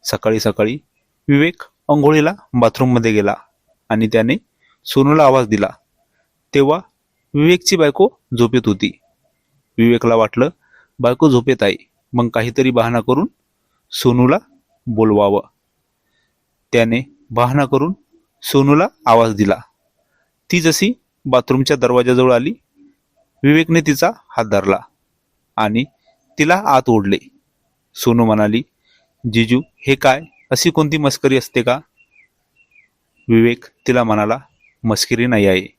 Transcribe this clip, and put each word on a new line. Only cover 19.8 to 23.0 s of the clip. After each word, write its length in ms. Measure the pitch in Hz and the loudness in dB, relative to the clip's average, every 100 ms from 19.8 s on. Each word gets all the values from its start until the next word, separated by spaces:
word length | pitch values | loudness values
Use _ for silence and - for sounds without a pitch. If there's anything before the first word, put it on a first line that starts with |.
| _ _ _ _ _ _ _ | _ _ _ _ _ _ _
ती 80 | 180 | -2
जशी 320 | 165 156 196 247 _ _ | 0 0 -4 -4 _ _
बाथरूमच्या 520 | 139 131 - 127 135 143 | -2 -2 0 -2 0 -2
दरवाजाजवळ 560 | 120 123 123 127 127 | 0 0 2 2 2
आली, 220 | 120 139 240 _ _ _ _ | 2 -2 -8 _ _ _ _